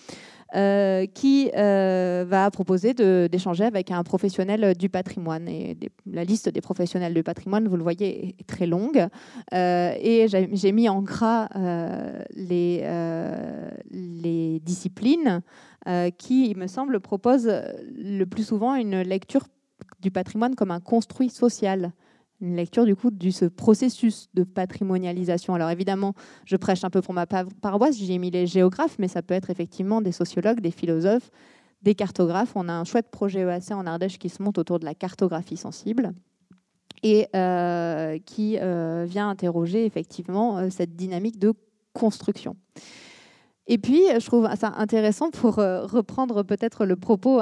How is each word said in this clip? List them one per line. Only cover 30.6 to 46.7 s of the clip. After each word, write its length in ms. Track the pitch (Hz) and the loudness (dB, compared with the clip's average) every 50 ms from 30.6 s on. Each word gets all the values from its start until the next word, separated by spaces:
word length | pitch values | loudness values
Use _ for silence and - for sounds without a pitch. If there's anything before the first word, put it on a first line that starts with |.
des 100 | 196 170 | -2 -4
philosophes, 600 | 170 - - 170 165 160 165 196 220 247 - - _ _ - _ _ _ _ _ _ _ | -4 -4 -2 -2 0 2 2 2 2 2 0 -6 _ _ -20 _ _ _ _ _ _ _
des 140 | - 202 214 | 2 2 2
cartographes. 580 | - 208 180 - - 180 165 175 190 233 247 - | 2 -2 -4 0 0 0 2 2 0 -2 -2 -2
On 140 | 202 180 175 | -6 -4 -4
a 40 | 170 | -4
un 120 | 170 170 | -6 -6
chouette 240 | - - 240 214 - | 0 -2 -2 -2 -2
projet 340 | - - 214 202 185 196 185 | -6 -4 -4 -2 -2 -2 -2
E 60 | 180 | -2
A 100 | 175 180 | -2 -4
C 140 | 180 - 214 | -6 -8 -8
en 120 | 196 185 | -6 -6
Ardèche 340 | 170 165 170 185 196 185 - | -6 -4 -4 -4 -4 -6 -6
qui 100 | - 175 | -10 -10
se 120 | - - | -8 -4
monte 160 | 196 202 202 | -4 -2 -2
autour 220 | 185 165 - 175 165 | -2 -2 -2 -2 -4
de 60 | 165 | -4
la 80 | 151 156 | -6 -8
cartographie 640 | - - 185 - - 202 185 170 160 180 - 165 | -8 -10 -10 -2 -2 -2 0 0 -4 -8 -8 -12
sensible 560 | 170 - - 165 - - 202 226 240 240 - 175 180 _ _ _ _ _ _ - _ _ _ _ _ _ _ - - - | -12 -12 -14 -14 -10 -8 -4 -2 -2 -2 -2 -4 -10 _ _ _ _ _ _ -20 _ _ _ _ _ _ _ -14 -2 2
et, 240 | 214 208 214 214 - - | 4 4 4 4 2 0
euh, 840 | 190 185 180 180 175 175 175 175 170 170 170 160 151 160 156 156 160 208 | 0 2 2 2 2 0 0 0 0 -2 -2 -2 -2 -4 -4 -6 -8 -10
qui, 320 | - - - 214 214 220 | -10 -6 -4 -2 -2 0
euh, 480 | - - 185 180 170 165 165 165 170 170 | -2 -2 -2 -2 -2 -2 -2 -2 -4 -4
vient 240 | 175 180 202 208 208 | -4 -4 -2 -2 -2
interroger 560 | 196 196 185 175 165 170 165 170 185 226 233 | -2 -2 -2 -2 0 0 -2 0 0 0 0
effectivement, 720 | 214 - 165 165 - - - 170 - 180 202 226 240 208 180 | 0 -2 -4 -8 -8 -10 -12 -10 -4 -2 0 0 0 0 -2
euh, 100 | 185 185 | -2 -4
cette 260 | 185 - 180 170 165 | -2 -2 -4 -6 -4
dynamique 440 | 170 185 185 185 175 196 226 226 202 | -8 -8 -6 -4 -4 -4 -4 -2 2
de 140 | 185 214 220 - _ _ _ _ _ _ | 2 2 2 0 _ _ _ _ _ _
construction. 640 | _ - 233 214 208 - - - 202 - - - - - _ _ _ - - - - - - - - - - _ _ _ _ _ _ _ _ - | _ 0 0 0 0 0 -6 -6 -6 -6 -8 -12 -12 -12 _ _ _ -20 -20 -20 -20 -20 -20 -20 -20 -20 -20 _ _ _ _ _ _ _ _ 0
Et 60 | 240 | 0
puis, 240 | 214 202 240 269 330 381 381 262 226 | 0 2 4 6 6 6 6 6 2
je 60 | 233 | 2
trouve 240 | - - 240 220 214 - | 4 4 4 4 4 0
ça 180 | 196 - 214 - | 0 -2 -4 -2
intéressant 520 | - 214 208 226 220 214 214 202 - 294 330 | -2 -2 0 2 2 4 2 2 2 -2 -2
pour, 300 | - - - 233 190 214 | -2 2 2 2 4 4
euh, 260 | 208 185 185 180 110 | 2 2 0 -2 -4
reprendre 560 | 196 202 247 202 - - - 262 247 226 202 | 0 0 0 0 0 -2 -4 -2 0 0 -2
peut-être 460 | 202 185 208 - 226 233 | 0 0 -2 -2 -2 -4